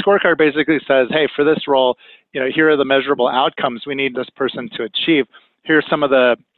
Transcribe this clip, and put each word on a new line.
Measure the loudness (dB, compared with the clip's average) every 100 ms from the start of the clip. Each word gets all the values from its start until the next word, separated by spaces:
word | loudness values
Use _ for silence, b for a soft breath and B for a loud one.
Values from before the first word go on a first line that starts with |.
scorecard | 0 2 2 2
basically | 2 0 0 -2 2
says, | 2 2
"Hey, | 0 -2
for | 0
this | 0 0 0
role, | 0 2 0 B B B
you | -6
know, | -4
here | 0 2
are | 2
the |
measurable | 2 0 0 0 0
outcomes | 0 -2 -2 -4 -6 -8
we |
need | -6 -6
this | -6 -10 -6
person | -6 -6 -12 -10
to |
achieve. | -10 -6 0 0 -2 b b b
Here's | -2 0 0
some | -2
of | 2
the | 2 2 0 _